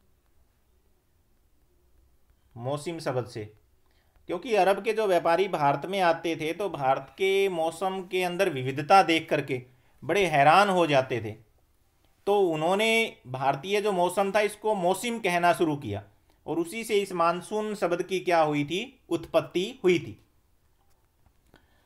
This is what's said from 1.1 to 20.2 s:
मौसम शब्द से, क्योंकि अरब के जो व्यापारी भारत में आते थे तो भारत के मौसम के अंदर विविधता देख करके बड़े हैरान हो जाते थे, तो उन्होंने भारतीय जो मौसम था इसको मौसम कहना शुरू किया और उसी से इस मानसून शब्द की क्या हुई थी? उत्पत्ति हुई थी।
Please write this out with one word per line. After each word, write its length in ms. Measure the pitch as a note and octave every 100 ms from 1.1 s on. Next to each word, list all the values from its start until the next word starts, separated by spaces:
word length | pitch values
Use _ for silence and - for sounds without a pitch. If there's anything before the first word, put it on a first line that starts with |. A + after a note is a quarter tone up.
| _ _ _ _ _ _ _ _ _ _ _ _ _ _
मौसम 440 | A#2+ A#2+ D3 F3 E3
शब्द 280 | D#3+ B2+ G#2+
से, 180 | A#2 G#2 - _ _ _ _ _ _ -
क्योंकि 260 | F3 B3+
अरब 280 | G#3+ F3+ G3
के 80 | G#3+
जो 140 | G#3+ G#3+
व्यापारी 400 | E3+ E3 E3+ G3
भारत 380 | F3 C#3+ D3 E3+
में 140 | G3
आते 340 | F3 E3 E3+ D3
थे 160 | D#3
तो 160 | E3+ G3+
भारत 360 | D#3 C3+ C3+ C#3
के 380 | - F#3+ G3 G3
मौसम 500 | E3+ D#3+ E3 F#3+ F#3+
के 200 | F#3 F#3
अंदर 280 | F3+ F3 F#3+
विविधता 520 | C3+ B2+ C3+ D3+ G3
देख 260 | E3 D#3+ D#3
करके 300 | D3+ C#3+ B2+ - _ _ -
बड़े 220 | B2+ G3 F3+
हैरान 420 | D3+ C#3+ F3 G3+
हो 160 | F#3 E3
जाते 340 | C#3 B2+ A#2+
थे, 100 | A2 G#2+ _ _ _ _ _ _ _ _ -
तो 140 | G3+
उन्होंने 760 | F#3 D#3 D#3+ G3 A3+ A3+ A3+ - A#2+
भारतीय 520 | C3 C3+ C#3+ F#3 G#3
जो 120 | G#3
मौसम 400 | F#3 F3 F3+ G3
था 80 | G#3
इसको 320 | G#3 - G#3+ G#3
मौसम 420 | F3 F#3 A#3+ A#3
कहना 320 | F#3 F3 F3
शुरू 240 | E3 E3 C#3+
किया 260 | A#2+ G2+ - _ _ _ -
और 120 | D#3
उसी 240 | E3+ A3+
से 140 | A3+ G#3
इस 140 | G3
मानसून 600 | F3+ E3 F3 F3 G#3+ G#3+ G3+
शब्द 260 | F3 F3
की 180 | F3+ F#3
क्या 200 | F3+ E3
हुई 240 | D3+ D3
थी? 360 | C#3+ F3+ B3+ - -
उत्पत्ति 680 | E3+ - E3 C#3+ F3 G3+ C4
हुई 140 | F3+ E3+
थी। 220 | A#2+ G2